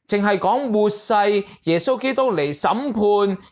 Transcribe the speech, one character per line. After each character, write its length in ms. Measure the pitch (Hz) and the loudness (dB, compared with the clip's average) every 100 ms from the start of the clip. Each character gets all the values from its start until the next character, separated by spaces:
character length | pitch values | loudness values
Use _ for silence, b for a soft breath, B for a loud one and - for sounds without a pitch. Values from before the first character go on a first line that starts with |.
| - | -4
淨 140 | 208 | -2
係 160 | 202 196 | 0 0
講 280 | 196 247 269 | 0 -2 0
末 220 | 208 208 | 0 0
世 240 | 208 - 214 202 208 202 B | -2 -2 0 2 0 -4 B
耶 160 | 165 170 | -2 0
穌 200 | 208 254 | 0 -2
基 140 | 262 | -2
督 200 | 262 262 | 0 0
嚟 220 | 170 147 143 | 0 -2 -2
審 360 | 190 214 285 | -2 -2 -2
判， 440 | 220 208 208 202 185 B | 0 2 2 2 -2 B